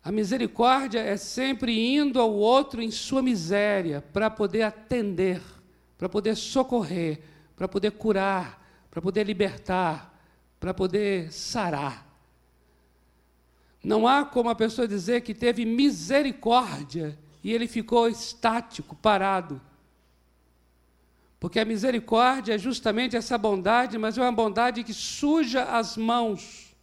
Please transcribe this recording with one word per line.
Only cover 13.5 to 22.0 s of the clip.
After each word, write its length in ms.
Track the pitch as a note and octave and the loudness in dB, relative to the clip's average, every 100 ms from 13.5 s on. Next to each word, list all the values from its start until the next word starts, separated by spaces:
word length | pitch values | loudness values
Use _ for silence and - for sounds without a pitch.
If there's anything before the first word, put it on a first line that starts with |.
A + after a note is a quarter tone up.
| _ _ _ | _ _ _
Não 260 | - G#3+ A#3 | 0 2 4
há 160 | C#4+ | 4
como 240 | C#4+ B3 A#3 | 2 0 0
a 60 | |
pessoa 340 | A3+ A3 A3+ A#3 | 0 0 0 -2
dizer 320 | G3+ F3 A#3+ | -2 -2 -2
que 140 | A#3+ | -2
teve 300 | G#3 A#3+ A#3+ | 0 0 0
misericórdia 1500 | A3+ A#3 C#4+ F#3 E3+ C#4 C#4 - A#3 B3 A3 C#3+ C#3+ E3+ D3+ D3 - _ | 0 4 4 2 0 2 2 -2 4 4 2 -8 -8 -6 -8 -10 -20 _
e 80 | F#3+ | -4
ele 160 | A3+ A#3 | -2 -2
ficou 400 | A3+ A3 A#3 A#3 | -4 2 2 2
estático, 880 | A3+ - - A3+ A#3 A#3 - - D#3 | 0 -10 -2 0 0 -4 -14 -14 0
parado. 640 | A3 G3 G3 F#3+ E3 C3+ - _ _ _ _ _ _ _ _ _ _ _ _ _ _ _ _ _ | 2 4 2 0 -4 -12 -14 _ _ _ _ _ _ _ _ _ _ _ _ _ _ _ _ _
Porque 220 | F3+ A3+ | -2 0
a 40 | A3 | 0
misericórdia 880 | A3 B3+ A#3+ | 0 0 -2